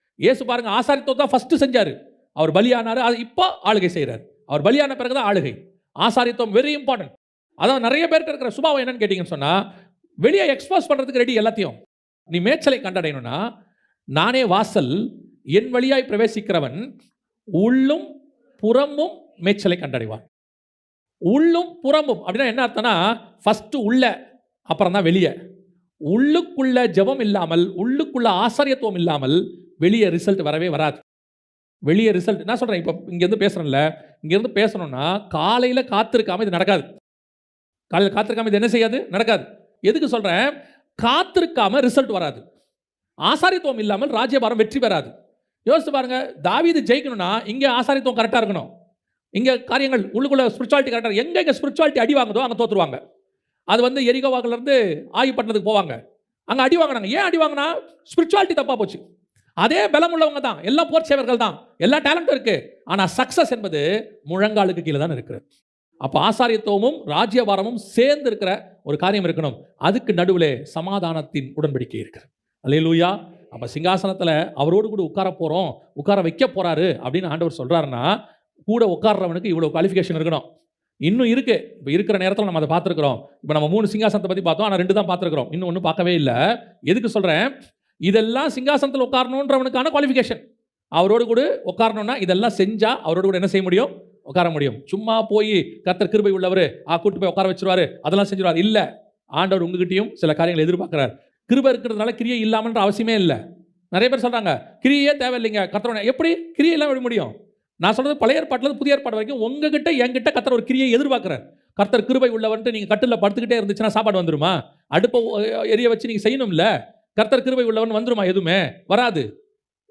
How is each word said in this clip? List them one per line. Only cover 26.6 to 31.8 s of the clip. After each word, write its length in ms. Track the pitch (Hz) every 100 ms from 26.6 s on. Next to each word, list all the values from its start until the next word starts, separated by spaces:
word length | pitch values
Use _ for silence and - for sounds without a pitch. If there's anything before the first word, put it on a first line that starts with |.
| 262 247 233
ஜெபம் 340 | 175 196 269
இல்லாமல், 540 | 214 196 165 170 185 175
உள்ளுக்குள்ள 680 | 233 285 - 247 233 180 233
ஆசாரியத்துவம் 480 | 240 277 262 226
இல்லாமல் 640 | 180 170 147 131 170 - - - -
வெளியே 300 | 175 226 196
ரிசல்ட் 340 | 170 202 196
வரவே 260 | 147 156 175
வராது. 300 | 147 156 - _ _ _ _ _ _ _
வெளியே 320 | -